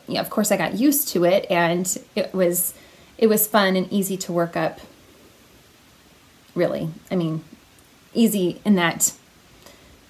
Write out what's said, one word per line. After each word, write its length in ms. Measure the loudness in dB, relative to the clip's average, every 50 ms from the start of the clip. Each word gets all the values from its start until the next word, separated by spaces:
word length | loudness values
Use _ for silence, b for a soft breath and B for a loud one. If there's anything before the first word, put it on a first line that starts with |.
| -10
you 80 | -6 -4
know, 60 | -4
of 80 | -4 -2
course 220 | -2 -2 0 0
I 60 | 0
got 180 | 0 0 -4 -2
used 320 | 2 2 2 2 2 -2 -2
to 160 | 0 2 4
it, 200 | 4 4 2 0 0
and 480 | 0 2 2 2 0 0 -2 -4 -6 -8 -10 -8 -6
it 180 | -6 -6 -4 0
was, 400 | 2 2 2 2 0 -4 -6 B B B B B B B B B
it 100 | B 2
was 200 | 4 4 2 0
fun 280 | 2 2 2 2 4 2
and 160 | 0 0 0
easy 240 | -2 -2 -2 -2 -4
to 140 | -6 -6 -4
work 240 | -2 -2 -2 -2 -2
up, 240 | -4 -4 -4 -6 -8 -20 -20 -20 -20 -20 -20 -20 -20 -20 -20 -20 -20 -20 -20 -20 -20 -20 _ _ _ _ -20 -20 _ -20 -20 -20 _ -20 -20 _ _ _ -10 -4
really. 340 | -2 -2 -2 -2 -4 -6 -8 -10 -12 -10 -6
I 40 | -4
mean, 280 | -2 -2 -2 -4 -6 -8 -12 -20 -20 -20 _ _ -20 _ _ _ _ _ -6 0
easy 480 | 2 2 2 2 0 -2 -2 -4 -4 2
in 120 | 2 2
that, 380 | 4 2 0 0 0 -2 -2 -2 -6 _ _ _ -20 _ -20 B B B B B B B B B B B